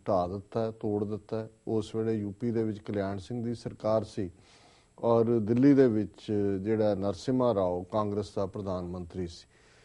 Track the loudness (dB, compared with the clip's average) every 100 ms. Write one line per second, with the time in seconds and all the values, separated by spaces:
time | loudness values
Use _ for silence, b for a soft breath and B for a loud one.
0 | -2 0 0 -4 -6 -4 -4 -4 -2 -2
1 | -2 -6 -8 -8 -8 -10 -4 -2 -2 -2
2 | -2 -2 -4 -4 -2 0 -2 -4 -4 -4
3 | -2 -4 -8 -6 -6 -6 -10 -4 0 0
4 | 0 -4 -6 -8 b b b b b -4
5 | 2 4 4 2 2 6 8 8 6 4
6 | -2 -6 -4 0 0 0 0 2 2 2
7 | -2 -4 -2 2 2 2 0 0 -2 -2
8 | 0 -2 -4 -4 -4 -4 -6 -6 -6 -8
9 | -8 -8 -8 -10 -20 b b b